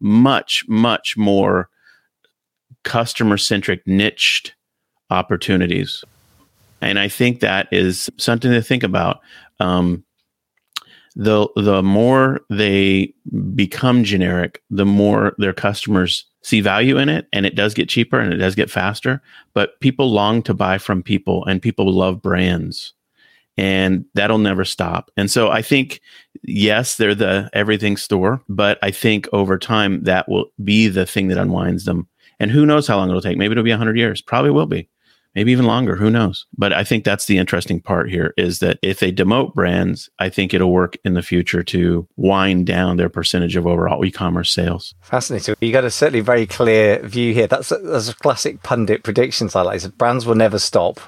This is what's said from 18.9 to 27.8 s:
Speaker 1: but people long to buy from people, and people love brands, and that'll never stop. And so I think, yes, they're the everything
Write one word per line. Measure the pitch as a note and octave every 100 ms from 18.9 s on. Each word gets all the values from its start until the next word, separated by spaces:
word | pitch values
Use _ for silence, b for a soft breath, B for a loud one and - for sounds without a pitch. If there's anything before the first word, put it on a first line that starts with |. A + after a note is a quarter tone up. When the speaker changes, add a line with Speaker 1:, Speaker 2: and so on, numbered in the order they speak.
| A2 B2+ C#3 B B B
Speaker 1:
but | G#2 G2+ -
people | C3+ B2+ C3
long | G#2 G#2 A2+
to | -
buy | F#2 F#2+ G2
from | - F#2
people, | - F#2+ - F2+ F2+
and | F#2+
people | A2+ - F#2+
love | F#2 F#2 F#2
brands, | F#2+ F2+ F2+ E2+ - - - - _ b b b b -
and | G2 F#2+ F#2+ F#2 -
that'll | G2 G#2+ A2
never | G#2 F#2 F#2+
stop. | - F2 F2 - -
And | G2+
so | B2 G#2+
I | A2
think, | A2+ C#3 C3+ - B B B -
yes, | - G2+ G#2 A2 B2 -
they're | G#2+ G#2
the | G2 F#2+ F#2+
everything | G#2 G#2 G#2